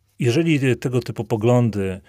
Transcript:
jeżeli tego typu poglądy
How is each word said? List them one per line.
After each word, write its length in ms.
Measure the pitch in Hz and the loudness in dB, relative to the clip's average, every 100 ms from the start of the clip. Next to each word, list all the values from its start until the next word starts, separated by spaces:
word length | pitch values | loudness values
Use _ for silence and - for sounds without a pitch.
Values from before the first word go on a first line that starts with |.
| _ - | _ -4
jeżeli 580 | 120 143 165 147 131 117 | 0 2 2 2 2 0
tego 220 | 135 123 | 0 -2
typu 240 | - 120 | -4 -8
poglądy 800 | 107 113 117 123 117 101 95 92 | -4 0 2 2 2 -2 -6 -8